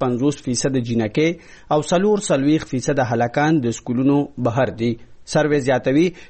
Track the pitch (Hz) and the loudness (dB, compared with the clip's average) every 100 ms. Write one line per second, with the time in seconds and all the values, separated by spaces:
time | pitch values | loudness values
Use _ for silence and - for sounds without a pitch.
0 | 131 123 139 147 - 120 143 131 117 117 | -4 0 -2 -2 -4 -2 0 -2 -2 -2
1 | 110 151 160 175 - - - 151 147 180 | 0 0 0 -2 -12 -20 -2 -2 0 0
2 | 202 208 - 147 135 156 - 131 120 139 | 2 0 0 0 2 0 0 -4 -2 -2
3 | 120 117 120 143 147 160 120 113 - 120 | 0 0 -2 0 2 2 0 -4 -4 0
4 | 135 143 143 - 123 110 120 95 117 113 | 2 2 0 -2 -2 0 -2 -2 -4 -4
5 | - - - 160 151 147 127 127 127 139 | -10 -20 -4 0 2 2 2 0 2 2
6 | 180 - - | 0 -2 -16